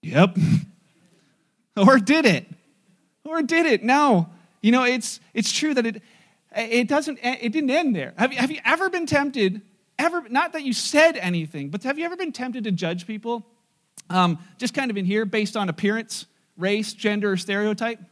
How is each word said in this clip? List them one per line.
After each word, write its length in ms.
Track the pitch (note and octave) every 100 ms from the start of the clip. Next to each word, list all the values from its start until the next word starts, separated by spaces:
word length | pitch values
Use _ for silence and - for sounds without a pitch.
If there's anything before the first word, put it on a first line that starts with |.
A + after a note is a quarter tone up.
Yep. 360 | - C#3 F3 -
<laughs> 60 | - - - _ _ _ _ _ _ _ _ _ _ -
Or 220 | G3 C4
did 280 | G3 D#4 C#4
it? 200 | D3 - - _ _ _ _ _ _
Or 160 | D4+ E4
did 220 | C#4 E4
it? 180 | E4 A3+
No. 460 | A3 C4+ D4 G3 E3 - _ _
You 120 | G#3
know, 100 | B3
it's, 360 | B3 B3+ - - _
it's 180 | - -
true 220 | - D4+
that 140 | C4 A3+
it, 160 | G#3+ _ _ _ _ _
it 340 | - A3+ A#3 A#3+
doesn't, 320 | C#4+ D4+ C4+
it 300 | A#3+ C4 A#3
didn't 180 | D4+ C#4
end 260 | C#4+ D#4+ G3
there. 160 | B2+ -
Have 140 | B3
you, 60 | C4
have 120 | B3+
you 80 | D#4 A#3
ever 240 | D#4+ F#4+
been 160 | F4+ D#4+
tempted, 560 | D4 C#4+ C4 G3 G3+ - _ _ -
ever, 300 | D#4 F4 B3
not 240 | B3 D#4+
that 100 | D#4+
you 100 | C#4
said 420 | A3+ - D4 D#4+ D#4
anything, 540 | F#3 F3 D#3 D#3+ C#3
but 140 | F3+
have 120 | B3+ C#4+
you 80 |
ever 120 | E4+ F4
been 160 | F4+
tempted 320 | B3 B3+ B3
to 80 | A3
judge 340 | F3 F3 F3+ F3
people, 400 | G#3+ A#3 A#3+ - _ _ _ _ - -
um, 280 | F3+ F3 D#3+ - -
just 160 | B3
kind 160 | - C4+
of 60 | G3+
in 80 | F#3
here 180 | G#3
based 320 | G#3+ A3 G#3 A3
on 120 | F#3+
appearance, 560 | D#3+ G3+ A3 A3+ - - _ _ -
race, 340 | F#3 G#3 G#3+
gender, 400 | - G#3+ G#3 G#3
or 40 | F#3
stereotype? 640 | F#3 G3+ G#3 G#3+ A3+ A3+ F3+